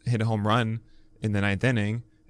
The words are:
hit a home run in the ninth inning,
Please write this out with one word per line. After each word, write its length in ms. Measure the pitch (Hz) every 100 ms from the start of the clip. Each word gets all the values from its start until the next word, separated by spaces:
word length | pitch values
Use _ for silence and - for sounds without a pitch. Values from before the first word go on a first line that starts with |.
| -
hit 160 | 120
a 40 | 110
home 220 | 110 104
run 320 | 117 113 110 - - - -
in 100 | 110
the 80 | 104
ninth 220 | 101 98
inning, 400 | 123 120 104 113 - _